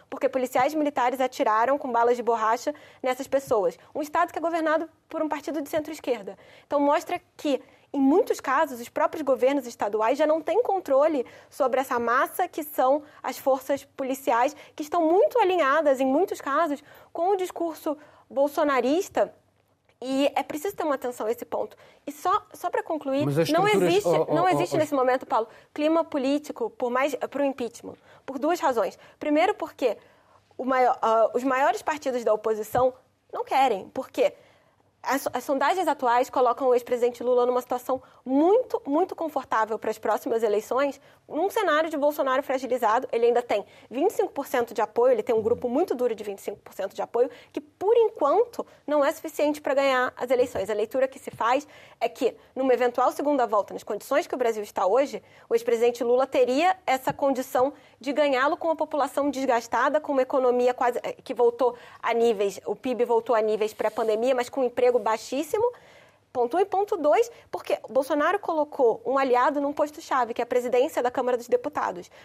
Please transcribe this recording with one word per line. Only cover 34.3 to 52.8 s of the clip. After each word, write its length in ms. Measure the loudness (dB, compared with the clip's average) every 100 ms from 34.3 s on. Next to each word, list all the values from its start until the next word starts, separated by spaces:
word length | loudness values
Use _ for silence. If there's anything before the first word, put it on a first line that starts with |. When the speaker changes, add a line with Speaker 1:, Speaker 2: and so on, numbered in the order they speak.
| -2 _ _ _ _ _ _
Speaker 1:
as, 260 | -4 -4 -2
as 100 | -6
sondagens 460 | -4 0 0 0 -2
atuais 420 | 0 2 2 2
colocam 380 | 2 2 2 2
o 60 |
ex-presidente 500 | 2 0 0 -2 -2
Lula 200 | 0 2
numa 160 | 2 0
situação 400 | -2 -6 -4 -6 -6 _
muito, 560 | -2 2 4 4 2 -6 -2
muito 300 | 0 0 -4
confortável 640 | -6 -6 -2 -2 0 -2
para 120 | -4
as 80 | -4
próximas 440 | -2 -2 -2 0
eleições, 580 | 0 0 -2 -2 -2 -4 -18 _ -10
num 220 | -4 -2
cenário 400 | 0 2 0 0
de 80 | 0
Bolsonaro 460 | 0 0 0 -2
fragilizado. 640 | -2 -4 -2 0 2 2 0
Ele 160 | 2 2
ainda 140 | 2
tem 240 | 0 -2 -4 -16 -10
vinte 200 | -2 0
e 40 |
cinco 180 | 0 -2
por 140 | -4 -4
cento 280 | -2 -2
de 80 | -2
apoio, 300 | -2 2 4
ele 100 | 2
tem 120 | 2
um 60 | 0
grupo 260 | 0 -2 0
muito 280 | 0 0
duro 200 | -2 -2
de 100 | -4
vinte 160 | -8 -10
e 20 |
cinco 160 | -10 -12
por 160 | -12
cento 200 | -10 -8
de 60 | -8
apoio, 300 | -4 0 0 -2 -14
que, 80 | -12
por 360 | -12 -4 2 4
enquanto, 680 | 4 2 2 2 2 -4 -12 -14 -2
não 160 | 0
é 80 | 2
suficiente 480 | -2 -8 -2 -2 0
para 120 | -2
ganhar 400 | 0 2 2 0 -4
as 140 | 0
eleições. 380 | 0 0 -2 -4
A 60 |
leitura 340 | -4 -2 -2 -2
que 100 | -4
se 120 | -14
faz 360 | -4 0 0 -2 -16 -20 -8
é 80 | -8
que, 280 | -2 -4 -4 _
numa 200 | -2 0
eventual 360 | 2